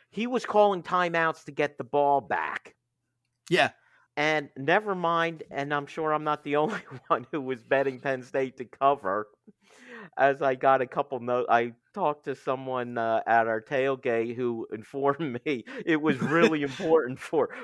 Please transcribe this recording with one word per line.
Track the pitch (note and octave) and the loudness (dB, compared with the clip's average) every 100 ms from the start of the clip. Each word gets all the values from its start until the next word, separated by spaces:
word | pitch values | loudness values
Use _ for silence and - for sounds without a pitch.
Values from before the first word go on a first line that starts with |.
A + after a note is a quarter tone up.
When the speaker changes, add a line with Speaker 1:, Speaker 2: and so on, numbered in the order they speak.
| _ | _
Speaker 1:
He | G3+ A#3+ | -6 -2
was | B3+ - | -2 2
calling | G#3 G#3 F#3 | 4 4 2
timeouts | - F3+ F3 E3+ D#3+ - | -2 0 2 2 0 -2
to | - | -6
get | C#3+ C#3+ - | -2 -2 -4
the | |
ball | B2+ C#3+ C#3+ C#3 | -2 2 4 2
back. | F#2+ E2+ D2+ - - _ _ _ _ _ _ _ - | 0 -4 -4 -8 -14 _ _ _ _ _ _ _ -2
Speaker 2:
Yeah. | E3+ C3 - _ _ _ - | 2 2 -2 _ _ _ -2
Speaker 1:
And | D#3 D3+ C#3+ - | 0 0 -4 -4
never | C#3 G3 G#3+ | 2 2 2
mind, | F#3 E3+ E3 E3 D#3+ - | -2 0 0 -2 -6 -10
and | C#3 C#3+ | -8 -4
I'm | D3 C#3+ | -4 -4
sure | - D#3 | -4 -2
I'm | D3+ | 0
not | D3+ D3 | -2 -4
the | D3 D3 | 0 0
<laughs> | |
only | D3+ F3+ - C3 - | 0 -2 -10 -8 -2
one | C3+ B2 | -2 -2
who | D#3 | -6
was | B2+ B2 | -4 -6
betting | - C#3 C3+ B2 | 0 2 2 -2
Penn | C#3 C3 | -4 -6
State | A#2+ C#3 C3 - | -4 -2 -2 -6
to | |
cover, | A#2 - C3+ C#3+ F#2+ G#2 G#2+ _ _ _ _ - B3 A#3 F#3+ - | -14 0 2 2 0 -2 -4 _ _ _ _ -20 -20 -20 -10 2
as | C#3 C#3 | 2 2
I | C#3 | 0
got | C3 C#3 C3+ | 2 4 4
a | B2 | 2
couple | E3 - B2+ | -4 -4 -4
notes. | A#2+ B2 - | -2 0 4
I | A#2 A#2+ A#2 _ | 2 2 -6 _
talked | G#3 D#3 D3 D3 | -4 -2 -2 -8
to | |
someone, | C3 D3 C3 C3 B2+ A#2+ A#2+ | -8 -4 -4 -4 -6 -4 -4
uh, | A2+ A2+ - | 0 0 4
at | A2+ A2+ | 4 4
our | A2 | 0
tailgate | - C#3 C#3 C3 B2 A#2 A#2+ A#2+ | -2 -2 0 -2 -2 0 -2 -2
who | B2 A#2 - | -4 -4 -8
<laughs> | |
informed | A2 - C#3 C#3 C#3 D3+ A#2+ | -12 -10 -2 0 0 -2 -6
me | D#3 B2 - B3+ | -4 -6 -6 -6
it | E3+ D#3 | 0 2
was | D#3 C3 | 2 0
really | C3 E3 D#3+ D#3 | 0 4 4 2
Speaker 2:
<laughs> | |
Speaker 1:
important | C#3+ C3 E3+ D#3+ B2 C3 | -4 -4 2 2 2 -8
for, | - D#3 A#2 - | -4 -2 -2 -4